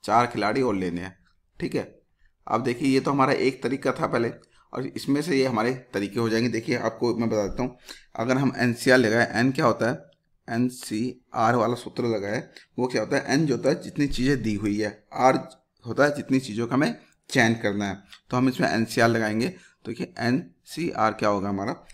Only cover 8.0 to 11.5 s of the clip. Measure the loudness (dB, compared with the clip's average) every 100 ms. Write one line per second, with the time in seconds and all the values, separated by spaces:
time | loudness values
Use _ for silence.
8 | -12 -4 0 2 0 0 0 2 4 6
9 | 6 4 2 2 0 2 2 2 0 -2
10 | -10 _ _ _ -8 -2 -2 -4 -6 -4
11 | -4 -8 _ 0 2